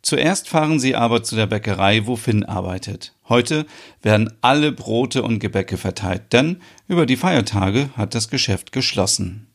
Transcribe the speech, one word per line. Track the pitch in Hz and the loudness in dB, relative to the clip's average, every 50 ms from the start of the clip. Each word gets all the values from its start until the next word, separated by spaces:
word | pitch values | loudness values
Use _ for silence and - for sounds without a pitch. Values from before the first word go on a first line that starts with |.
| - | -2
Zuerst | - 139 135 131 160 196 - - | 0 0 2 2 2 0 -2 -4
fahren | - - 160 151 151 160 147 | -2 0 0 2 2 0 2
sie | 127 131 127 | 2 0 0
aber | 113 117 117 117 117 113 | 2 2 2 2 0 0
zu | - - | -2 -2
der | 110 110 | -2 0
Bäckerei, | 92 110 104 - 107 98 92 98 98 107 110 104 | 0 -2 -4 -2 -4 -2 2 2 4 4 2 2
wo | 117 127 | 0 -4
Finn | 113 - - 107 104 - | -4 0 0 0 0 0
arbeitet. | - 107 95 92 92 92 92 - - 95 - - - _ _ _ | 0 -4 -6 -4 -4 -6 -8 -8 -10 -12 -12 -14 -18 _ _ _
Heute | - 117 120 120 - 160 151 151 - - - - - - _ - | 2 2 2 2 2 -2 -4 -4 -6 -12 -20 -20 -20 -20 _ 2
werden | 107 107 104 113 113 - _ | 2 4 4 2 0 -2 _
alle | - 123 139 151 147 151 | 2 4 4 4 4 2
Brote | 131 - - 110 110 117 131 120 - 131 - | 0 -4 -6 -2 0 0 0 0 -2 -2 0
und | - 113 104 | 0 -2 -2
Gebäcke | 107 98 - 98 92 - - | -2 -2 -2 -2 -2 -2 -6
verteilt, | - - 104 90 - - 92 92 98 - _ - | -4 -4 -6 -6 -4 -4 -4 -4 -6 -4 _ 2
denn | 120 135 160 180 180 - - - - _ | 4 4 2 -2 -6 -10 -20 -20 -20 _
über | - 185 175 160 | -2 2 2 2
die | 117 127 | 2 2
Feiertage | 120 - 190 175 143 - 95 104 101 95 95 101 127 143 139 - | 0 2 2 2 2 0 0 0 0 0 2 2 0 -2 -2 -4
hat | - 104 - - | -6 -6 -4 -2
das | 117 110 - | -6 -4 -4
Geschäft | - 131 - - 101 101 - - | -2 -4 0 -2 -2 -4 -4 -6
geschlossen. | - 131 131 - - - - 98 - - 95 90 92 107 - _ _ | -4 -4 -4 -2 0 0 0 0 0 -2 -4 -6 -8 -12 -18 _ _